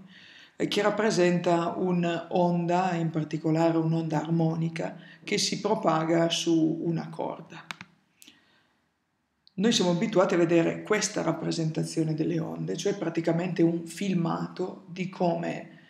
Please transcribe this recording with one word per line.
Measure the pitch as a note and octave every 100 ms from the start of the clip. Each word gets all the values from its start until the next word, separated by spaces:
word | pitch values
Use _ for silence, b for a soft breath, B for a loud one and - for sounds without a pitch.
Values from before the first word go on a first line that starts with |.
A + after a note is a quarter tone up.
| - B B B B B
eh, | E3+
che | G#3
rappresenta | G#3 G3+ A3 F3 F3 F3 F3 E3+ E3+ -
un'onda, | F#3 F3 F3 E3+ - F#3 F3 F3 E3+ F3 F#3
in | E3+ E3
particolare | D#3+ D3+ D#3 D#3+ D#3+ E3 D#3+
un'onda | D#3+ E3 D#3+ D3+
armonica, | D#3+ E3 D#3+ E3 E3 - - - B B
che | - G3+
si | - G3+
propaga | G3+ G#3+ E3+ D#3+ E3 E3+ E3
su | E3 E3+ E3 D#3+ D#3+
una | E3+ D#3+ -
corda. | - - - - - - - - _ _ b b b b b b b b _ _ _ _ _ _ -
Noi | A#3
siamo | A#3 F3+
abituati | E3+ A3+ F3+ F#3+
a | F3
vedere | E3+ E3+ E3 -
questa | - G#3 - F3
rappresentazione | E3+ F#3+ E3 E3 D#3 D#3+ D#3+ - D#3 D3+
delle | E3+ E3
onde, | D#3+ E3 D#3+ F#3+
cioè | G3+ G3+
praticamente | G#3 F3 E3 E3 F3+ E3
un | E3+ E3+ -
filmato | - G3 F3+ E3 F3 E3+ - F#3 - -
di | F3+ F#3
come, | - F3 E3 E3 - - B B